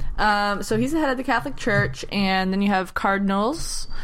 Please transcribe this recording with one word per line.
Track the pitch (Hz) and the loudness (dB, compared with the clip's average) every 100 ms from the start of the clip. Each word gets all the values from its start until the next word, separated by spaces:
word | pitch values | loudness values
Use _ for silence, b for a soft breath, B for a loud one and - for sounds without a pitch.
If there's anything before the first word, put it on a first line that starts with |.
| B - | B 2
um, | 208 208 208 202 | 2 2 0 -2
so | 202 220 | -2 0
he's | 254 | 2
the | 320 | 2
head | 269 | 0
of | 262 | -2
the | |
Catholic | 262 240 269 - | 0 -2 -2 -4
Church, | - 202 202 - - | 0 2 0 -4 -6
and | 202 196 190 190 | -2 2 2 0
then | 190 | 2
you | 202 | 2
have | 196 185 | 2 0
cardinals | - 208 196 196 196 220 330 - - - B | -2 0 2 2 2 0 -2 -4 -4 -4 B